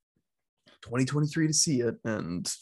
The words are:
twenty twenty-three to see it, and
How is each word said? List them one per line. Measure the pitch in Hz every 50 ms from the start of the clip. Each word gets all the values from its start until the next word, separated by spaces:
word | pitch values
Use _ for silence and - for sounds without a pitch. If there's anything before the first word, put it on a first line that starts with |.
| _ _ _ _ _ _ _ _ _ _ _ _ _ - - _
twenty | - - 117 127 131
twenty-three | 131 143 151 151 151 - 160 156
to | 156 151
see | - - 170 143 120
it, | 120 117 110 - -
and | 117 107 101 - 82 87 90 98 - - -